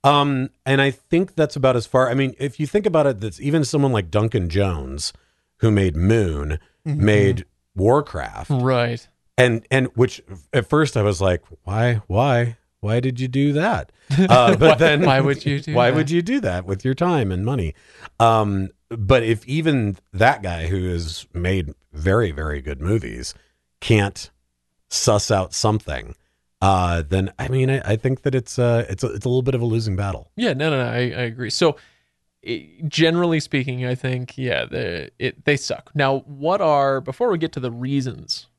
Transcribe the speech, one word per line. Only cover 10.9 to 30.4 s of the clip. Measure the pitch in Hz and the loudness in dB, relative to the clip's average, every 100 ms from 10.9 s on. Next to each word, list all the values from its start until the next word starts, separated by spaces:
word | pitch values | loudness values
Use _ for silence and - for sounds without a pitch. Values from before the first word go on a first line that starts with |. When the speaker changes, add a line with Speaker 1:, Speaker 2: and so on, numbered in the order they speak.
| 117 | 0
Speaker 1:
I | |
was | 104 90 | 0 2
like, | 95 87 _ - | 0 0 _ -20
"Why, | - 104 120 113 - | -8 -2 0 -2 -2
why, | 95 139 120 120 117 _ _ | 0 2 2 0 -6 _ _
why | 104 117 | -2 -2
did | 131 123 | -2 -4
you | 127 | -4
do | 131 143 | 0 0
that?" | 143 190 156 - _ _ | 2 0 -2 -6 _ _
Speaker 3:
<laughs> | 143 190 | 0 6
Speaker 1:
Uh, | 123 120 - | 8 8 6
but | 156 | 6
Speaker 3:
Why, | 156 | 6
Speaker 1:
then | 160 147 143 | 4 4 4
Speaker 3:
why | 135 | 4
would | 135 139 147 | 2 0 -2
you | 143 | -4
do | 135 | -2
Speaker 1:
<laughs> | |
why | 131 123 | 2 2
Speaker 3:
that? | 156 | 2
Speaker 1:
would | 147 | 0
you | 170 | 0
do | 175 269 | 0 -2
that | 202 90 90 | -2 -4 -4
with | 95 | -4
your | 127 | -2
time | 131 175 165 104 | 0 0 0 0
and | 92 107 | -2 -2
money? | 135 82 - _ - - _ | -2 -4 -8 _ -20 -20 _
Um, | 113 113 104 98 95 _ _ | 4 4 2 -2 -4 _ _
but | 117 98 131 | -8 2 4
if | 113 110 - | 4 -2 -2
even | 147 160 139 104 95 _ | -2 0 0 -2 -6 _
that | 92 113 139 | 2 2 2
guy | 95 85 82 | -4 -4 -2
who | 95 92 | -2 -2
has | 87 82 80 - | -4 -6 -10 -12
made | 87 90 95 76 - _ | -6 -2 -2 -4 -10 _
very, | 76 78 104 107 | -4 0 2 0
very | 73 78 71 | -4 -6 -6
good | 67 67 | -8 -6
movies | 80 110 60 55 60 - _ _ _ _ | -2 -2 -2 -12 -14 -16 _ _ _ _
can't | - 110 98 - - _ _ _ _ _ _ | 0 2 2 -6 -18 _ _ _ _ _ _
suss | - - 104 - | -4 0 0 2
out | 101 92 | -2 -2
something, | - 107 107 - 67 52 - _ _ _ _ | -2 -2 -2 -4 -10 -10 -20 _ _ _ _
uh, | 95 92 90 85 76 | 0 2 0 -2 -2
then, | 95 95 - | -2 -2 -6
I | 131 | -4
mean, | 131 131 | -2 0
I, | 135 - | -2 -2
I | 113 | -2
think | 131 131 | -2 -2
that | 143 131 | -2 -2
it's, | 123 - | -4 -2
uh, | 120 117 - | 2 2 -2
it's | 98 131 | -6 -6
a, | |
it's | 107 123 | -4 -2
a | |
little | 127 | 0
bit | 127 131 | 0 -2
of | |
a | 117 | 0
losing | 113 110 92 | -2 -2 -4
battle. | 101 - - | -4 -6 -12
Speaker 3:
Yeah, | - | -4